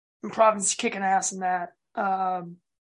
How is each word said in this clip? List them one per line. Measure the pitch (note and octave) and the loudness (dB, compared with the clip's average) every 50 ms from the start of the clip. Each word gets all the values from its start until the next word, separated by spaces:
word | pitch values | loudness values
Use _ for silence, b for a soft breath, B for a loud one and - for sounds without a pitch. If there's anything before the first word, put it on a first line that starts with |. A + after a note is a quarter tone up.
| _ _ _ _ | _ _ _ _
and | - G#3 | -12 -4
Providence | - - A3 A3 G#3+ G#3 F#3+ - - | 2 4 6 6 6 4 0 -2 -2
kicking | - - A#3 - G3 | 0 -2 -4 -2 -2
ass | G3 F#3+ F#3+ F#3+ F#3+ - | 0 2 2 2 0 -2
in | G3 F#3+ | -6 -4
that, | F#3 F#3 F3+ F3+ F3 F3 _ _ _ _ - | -2 -2 -2 -2 -4 -8 _ _ _ _ -6
um, | - G#3 G3 F#3+ F#3+ F#3+ F#3 F#3 F3+ F3 F3 F3 F3 _ _ _ _ _ _ _ | -4 -2 -2 0 0 -2 -2 -2 -4 -6 -10 -14 -18 _ _ _ _ _ _ _